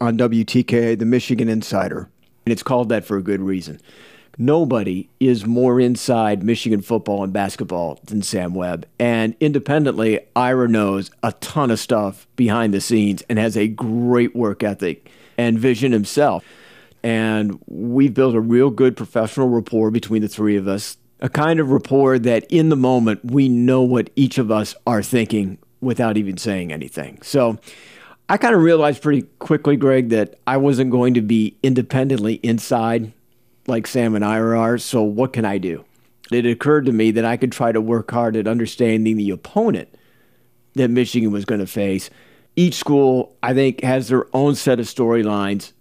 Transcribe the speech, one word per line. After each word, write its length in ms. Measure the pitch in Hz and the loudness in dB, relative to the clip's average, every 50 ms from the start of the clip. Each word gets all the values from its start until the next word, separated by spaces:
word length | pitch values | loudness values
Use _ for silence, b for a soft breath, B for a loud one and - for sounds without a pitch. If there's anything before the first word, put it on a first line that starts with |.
on 160 | 120 120 113 113 | -2 0 0 2
W 260 | 123 117 117 113 110 | 0 2 2 0 0
T 200 | - - 127 120 | 0 2 0 0
K 300 | - - 120 117 117 117 | 2 2 2 2 2 0
A, 20 | |
the 100 | 104 113 | 0 0
Michigan 440 | 113 123 123 - - 131 110 117 113 | 2 0 0 0 0 -2 0 0 0
Insider. 600 | 110 110 101 - - 98 95 87 76 80 - - _ _ _ _ _ _ - 117 | -2 -2 -4 -4 -4 -4 -4 -4 -6 -10 -12 -14 _ _ _ _ _ _ -4 -4
And 40 | |
it's 120 | 113 98 - | -4 -2 -2
called 260 | - 135 123 123 110 | -2 0 0 0 0
that 160 | 117 107 92 | -2 -4 -4
for 100 | - 107 | -4 -4
a 60 | 98 | -4
good 200 | 92 98 101 95 | -2 -2 -4 -4
reason. 380 | 95 95 95 92 80 78 73 - B B B B B B B B B B B - | -2 -4 -4 -6 -6 -10 -16 -18 B B B B B B B B B B B -2
Nobody 680 | 120 131 151 165 165 131 127 113 101 98 92 92 98 _ _ - | 0 2 2 2 2 2 0 0 -2 -2 -6 -6 -8 _ _ 0
is 260 | 127 131 123 110 101 | 2 2 2 2 0
more 360 | 110 117 123 127 127 120 127 | 0 0 2 2 4 4 4
inside 640 | 127 123 123 110 - - 123 113 110 107 104 101 92 | 2 2 0 -2 -2 -2 0 2 2 0 0 0 0
Michigan 380 | 107 117 110 - 117 110 101 | 0 -2 0 0 -2 -2 -2
football 440 | 98 - 117 110 - - 101 101 98 | -2 -2 -2 -2 -2 -2 -6 -4 -4
and 80 | 98 95 | -4 -4
basketball 680 | 104 98 98 - - 107 - 92 87 85 80 69 - - | -4 -4 -4 -4 -8 -8 -6 -6 -6 -6 -6 -8 -12 -12
than 160 | - 104 107 | -8 -6 -6
Sam 320 | 101 - - 98 90 87 90 | -4 -4 -4 -4 -4 -4 -4
Webb. 340 | 95 90 90 87 82 - - _ - | -6 -4 -6 -6 -8 -10 -10 _ -2
And 380 | 120 120 117 113 113 113 113 - | 0 0 0 0 0 -2 -2 0
independently, 800 | 156 151 143 143 - - 143 156 151 135 - - 113 110 107 - - _ - | 0 0 0 0 -2 0 0 0 2 0 0 0 0 0 0 0 -2 _ -2
Ira 360 | 120 123 127 131 127 123 120 | 0 0 2 2 2 2 2
knows 420 | 113 110 104 98 98 98 95 - _ _ | 2 2 2 0 0 -2 -4 -8 _ _
a 120 | - 110 104 | -6 -6 -6
ton 360 | - - - - 160 143 123 | -6 -10 -6 -4 -2 0 0
of 100 | 113 107 | 0 -2
stuff 460 | - - 127 110 104 98 98 - - _ _ - | -2 -2 0 0 0 -2 -6 -10 -16 _ _ 0
behind 360 | 123 110 104 117 117 107 98 | 0 2 2 2 0 0 0
the 60 | 98 | -2
scenes 420 | - - 120 110 104 104 98 90 - - | -2 0 0 2 2 0 -2 -4 -6 -4
and 100 | 117 107 | -2 0
has 200 | 110 113 104 110 | 0 0 0 0
a 100 | 104 110 | 0 -2
great 640 | 113 - 127 113 110 120 120 123 123 120 120 120 - | -2 -4 -6 -4 -4 -2 0 2 2 2 2 0 0
work 300 | 120 120 104 98 - 117 | -2 -2 -2 -2 -2 -4
ethic 480 | 104 98 - 101 87 76 - _ b b b b b b b | -4 -4 -4 -4 -6 -6 -6 _ b b b b b b b
and 220 | 120 117 113 110 | 0 0 0 2
vision 320 | 113 131 123 107 131 135 | 2 0 0 2 0 0
himself. 540 | 120 110 101 - - 147 147 139 98 85 - B B B B B B B B B B B - | 2 0 0 0 0 2 2 2 0 -2 -6 B B B B B B B B B B B -4
And 560 | 117 113 113 113 113 110 110 107 104 95 - - - | -2 -2 0 0 0 0 -2 -2 -4 -6 -8 -14 -16
we've 460 | - 76 104 120 120 135 139 139 104 | -12 -10 -6 -2 2 2 2 2 2
built 200 | 127 131 131 117 | 2 2 2 2
a 60 | 113 | 2
real 300 | 110 113 117 120 135 139 | 2 2 4 4 4 4
good 260 | 117 - 135 127 117 | 2 2 2 2 2
professional 540 | - 113 - - 117 110 110 - 139 135 127 | 0 -6 -6 -2 -2 -2 -2 -2 -2 0 0
rapport 420 | 120 117 104 - - 110 110 110 | 0 0 -2 -2 0 0 0 0
between 300 | 110 117 - - 110 110 | 0 -2 -2 -2 -2 -2
the 80 | 107 104 | -2 -2
three 260 | - - 107 104 104 | -4 -2 0 0 0
of 140 | 101 95 98 | 0 0 -2
us, 260 | 95 101 - - - - _ _ _ - | -4 -4 -6 -10 -14 -18 _ _ _ -8
a 80 | - 127 | -6 -4
kind 320 | - 156 156 160 165 160 | -2 0 0 2 2 2
of 100 | 156 131 | 2 2
rapport 480 | 131 110 - - 127 139 139 135 131 127 | 0 0 0 0 2 2 4 4 2 2
that 280 | 113 123 117 110 101 - | 2 2 0 0 0 0
in 200 | - 165 160 160 | 2 2 4 4
the 80 | 156 135 | 2 2
moment, 480 | 127 127 131 123 117 110 107 - - | 2 2 2 2 2 2 0 -2 -4
we 240 | 120 123 139 135 135 | -2 2 2 2 4
know 320 | 123 120 120 127 131 131 | 2 2 2 4 4 4
what 280 | 127 123 127 120 107 - - | 4 2 2 0 0 -2 0
each 220 | - 139 123 - - | 0 0 0 2 0
of 120 | 120 107 | -2 0
us 240 | 110 107 107 - - - - - | 0 -2 -2 -4 -8 -8 -4 -2
are 160 | 120 107 98 | -2 -2 0
thinking 540 | - - 120 113 - 113 107 101 95 98 - _ _ _ _ | 0 0 0 0 0 0 -2 -2 -2 -6 -10 _ _ _ _
without 340 | - 131 120 - 123 113 107 | -4 -4 -2 0 0 0 0
even 220 | 107 104 98 95 87 | 0 -2 -4 -6 -6
saying 340 | - 113 98 92 90 85 | -6 -4 -4 -4 -6 -8
anything. 480 | 76 78 71 65 - 76 73 64 - - - | -8 -10 -12 -12 -10 -12 -12 -12 -14 -18 -8
So 360 | - - 139 123 117 110 110 B B B B B B B B B B B B B - | -2 0 2 2 2 0 -4 B B B B B B B B B B B B B -2
I 80 | 185 202 | -2 0
kind 180 | - 240 226 | 2 4 4
of 60 | 190 | 4
realized 400 | 160 165 170 156 151 147 143 - | 6 6 6 4 4 2 0 0
pretty 220 | - 151 143 131 - - _ - | 0 0 0 0 -2 -4 _ -8
quickly, 360 | - - 156 147 151 151 143 | -2 0 0 0 2 2 2
Greg, 340 | 131 135 135 135 131 127 117 | 4 4 4 4 2 2 2
that 260 | 113 110 104 101 - - - - | 2 0 0 -2 -6 -10 -6 -2
I 80 | 131 | 0
wasn't 360 | 135 135 143 139 123 131 131 | 2 2 2 2 2 0 2
going 220 | 127 123 123 127 123 | 2 2 2 4 2
to 60 | 120 | 2
be 360 | 110 104 113 110 110 104 - _ | 2 2 2 2 0 0 -2 _
independently 760 | - 135 131 127 113 - - 131 131 135 135 117 104 110 113 | 0 0 2 0 0 0 0 0 0 0 0 -2 -2 -2 -4
inside 760 | - - 117 113 117 - - 131 120 113 113 113 120 113 107 - _ _ _ _ _ _ _ _ _ _ - | -2 -2 -2 -2 -2 -2 -2 -2 0 0 0 -2 -2 -4 -6 -12 _ _ _ _ _ _ _ _ _ _ -4
like 180 | 127 117 110 | -4 -4 -4
Sam 300 | - - 127 120 113 110 | -4 -2 0 0 0 0
and 100 | 104 104 | 0 0
I 140 | 104 110 110 | 0 0 0
are. 400 | 113 113 117 113 113 113 120 117 | 0 0 0 0 0 0 0 -2
So 240 | - - - 123 110 | -4 -2 -2 0 0
what 280 | 107 104 107 131 131 | 0 0 -2 -2 -2
can 140 | - 131 113 | -2 -2 -2
I 140 | 101 101 98 | -2 -2 -4
do? 260 | 92 92 82 69 - _ _ _ _ _ _ _ - - | -4 -6 -8 -8 -12 _ _ _ _ _ _ _ -10 -4
It 120 | - 123 117 | -2 0 0
occurred 440 | 120 117 117 - 139 151 151 135 135 | 0 -2 0 0 2 2 2 2 2
to 40 | |
me 200 | 120 107 110 110 | 0 2 2 2
that 140 | 107 113 113 | 2 0 0
I 120 | 113 120 117 | -2 -2 -2
could 140 | 131 127 | -2 -4
try 200 | - - 127 117 | -2 -2 -2 0
to 80 | 113 110 | 0 0
work 300 | 110 110 117 113 107 - | 0 0 -2 -2 -2 -2
hard 260 | 117 120 120 117 110 | -2 -2 0 0 0
at 120 | 113 104 107 | -2 -2 -2
understanding 680 | 113 117 117 110 - - 123 113 110 110 110 110 110 | -2 -2 -2 -4 -2 -2 0 0 2 2 0 0 0
the 140 | 110 104 98 | 0 -2 -4
opponent 600 | 92 - - - - 202 226 226 147 92 - - _ b b b b b b b b b b b b b _ _ - | -4 -6 -8 -6 -2 0 0 0 0 -2 -4 -10 _ b b b b b b b b b b b b b _ _ -4
that 160 | 135 131 120 | -2 0 0
Michigan 420 | 117 127 123 - - 123 113 110 | 2 0 0 0 0 -2 0 0
was 140 | 101 101 98 | -2 -2 -4
gonna 220 | - 120 101 98 92 | -4 -4 -4 -4 -4
face. 420 | - 113 101 98 95 98 - - b b b b b b b b b | -4 -4 -2 -2 -2 -4 -6 -10 b b b b b b b b b
Each 180 | - 175 180 - | 2 2 2 0
school, 640 | - - - 147 143 139 131 131 127 - - _ _ - | -2 -2 0 2 4 4 4 2 2 -2 -6 _ _ -4
I 100 | 123 131 | -2 0
think, 300 | 131 139 131 127 - - | 2 2 2 0 -2 -2
has 240 | 131 131 131 127 98 | -2 0 0 0 0
their 180 | 127 123 - - - | 0 0 0 0 0
own 220 | 131 139 147 143 | 0 2 2 0
set 240 | - - 143 127 117 | 0 0 0 0 0
of 80 | 117 - | 0 -4
storylines, 880 | - - 123 117 117 117 107 107 104 101 101 98 101 101 - - _ _ | -2 -2 0 2 2 2 2 0 0 -2 -2 -2 -4 -6 -6 -10 _ _